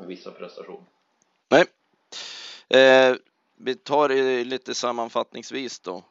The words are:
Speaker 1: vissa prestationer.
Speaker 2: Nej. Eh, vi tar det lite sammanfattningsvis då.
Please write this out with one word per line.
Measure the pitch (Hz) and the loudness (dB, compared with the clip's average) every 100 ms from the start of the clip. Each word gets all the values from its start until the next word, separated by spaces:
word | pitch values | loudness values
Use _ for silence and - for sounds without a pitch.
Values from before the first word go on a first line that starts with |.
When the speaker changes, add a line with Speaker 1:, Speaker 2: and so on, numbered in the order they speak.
| 90 | -16
Speaker 1:
vissa | 90 90 | -18 -18
prestationer. | - 90 - 95 85 _ _ _ _ _ _ _ | -20 -20 -18 -20 -20 _ _ _ _ _ _ _
Speaker 2:
Nej. | 139 - _ _ _ _ - - - - - - | 2 2 _ _ _ _ -18 -18 -18 -20 -20 2
Eh, | 131 135 131 131 127 - _ _ _ | 6 8 8 6 2 -6 _ _ _
vi | - | -10
tar | 127 - 147 143 | -10 -4 0 2
det | 135 131 127 | 0 0 -2
lite | 120 131 - | -4 -8 -10
sammanfattningsvis | 120 123 120 117 120 113 120 117 127 123 - | -8 -6 -6 -6 -6 -8 -10 -14 -12 -12 -12
då. | - 90 - | -14 -14 -16